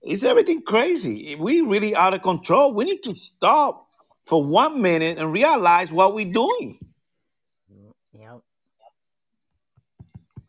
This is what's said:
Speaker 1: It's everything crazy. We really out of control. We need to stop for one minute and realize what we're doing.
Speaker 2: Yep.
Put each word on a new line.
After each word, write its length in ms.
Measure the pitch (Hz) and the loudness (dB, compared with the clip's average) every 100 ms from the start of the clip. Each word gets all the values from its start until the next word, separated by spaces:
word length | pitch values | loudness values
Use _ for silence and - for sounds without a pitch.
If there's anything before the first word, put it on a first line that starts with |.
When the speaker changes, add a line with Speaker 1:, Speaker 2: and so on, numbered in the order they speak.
Speaker 1:
It's 200 | - 196 | -6 -4
everything 380 | 247 480 403 320 | 2 2 2 -2
crazy. 720 | - 208 302 339 165 107 151 | -2 -2 0 -2 -4 -8 -10
We 260 | 147 170 330 | -8 -2 0
really 320 | 302 202 214 208 | 0 0 0 0
out 180 | 185 | 0
of 80 | 190 | 0
control. 500 | 185 175 - - 285 | -4 -4 0 2 2
We 100 | 208 | 2
need 180 | 285 392 | -4 -4
to 100 | 254 | -8
stop 720 | 185 - _ 190 285 285 - _ _ _ _ | -14 -16 _ 2 2 2 -2 _ _ _ _
for 180 | _ 160 | _ -2
one 380 | 143 170 294 302 | 2 2 2 0
minute 360 | 190 165 160 165 | 0 0 -2 -4
and 140 | 160 | -6
realize 600 | 170 285 - 175 175 180 | 0 2 2 4 2 2
what 220 | 165 190 | 2 2
we're 180 | 208 208 | 2 -4
doing. 460 | 202 262 494 202 - - _ _ _ _ _ _ _ _ 98 101 _ _ | -2 -2 -2 -6 -14 -20 _ _ _ _ _ _ _ _ _ -20 _ _
Speaker 2:
Yep. 280 | 110 110 120 _ _ _ _ _ _ _ _ _ _ _ _ _ _ _ _ - - _ - | _ -20 -20 _ _ _ _ _ _ _ _ _ _ _ _ _ _ _ _ -20 -20 _ -20